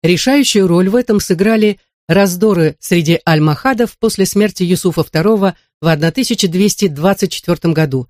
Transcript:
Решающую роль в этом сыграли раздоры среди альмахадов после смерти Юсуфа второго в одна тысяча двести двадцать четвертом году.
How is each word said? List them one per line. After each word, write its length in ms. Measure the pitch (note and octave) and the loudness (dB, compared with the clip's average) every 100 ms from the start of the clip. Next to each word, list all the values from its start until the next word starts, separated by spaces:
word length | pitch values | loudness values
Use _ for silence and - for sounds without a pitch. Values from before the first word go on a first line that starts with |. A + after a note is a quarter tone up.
Решающую 640 | E3 F3 - C#4+ C4+ G#3 F#3+ | 0 0 2 2 2 2 2
роль 220 | E3+ F#3 | 2 2
в 60 | A#3 | 0
этом 240 | B3 G#3+ | 0 -2
сыграли 600 | - E3+ G3+ A3+ G#3+ G3 _ _ - | 0 0 2 2 0 -2 _ _ -2
раздоры 720 | F3+ G3 F3 G#3+ F3+ D#3 D3 | 2 2 0 0 2 0 -2
среди 400 | - F3 D#3 E3 - | -2 0 2 0 2
альмахадов 720 | D#3+ D#3 D3+ C4 A#3+ A#3 - | 2 2 0 -2 -2 -4 -2
после 300 | A3 - F#3 | -4 -2 -2
смерти 340 | G3 G#3 - | 0 -2 -2
Юсуфа 420 | F3 F3+ F#3 E3 | -2 0 0 -2
второго 540 | D3 - F#3 A3 F#3+ - _ _ | -4 -2 0 2 0 -4 _ _
в 60 | D#3+ | -2
одна 240 | D#3 E3 | 0 0
тысяча 360 | E3 B3 A3+ F#3+ | -2 -4 -2 -2
двести 400 | F3+ G3+ - G3 | 2 0 0 -4
двадцать 440 | C#3+ F3 G3 F#3+ | 0 -2 0 -4
четвертом 420 | - - E3+ E3+ | -6 -6 -2 -2
году. 340 | D#3+ D#3 C3 B2+ | 0 -2 -2 -8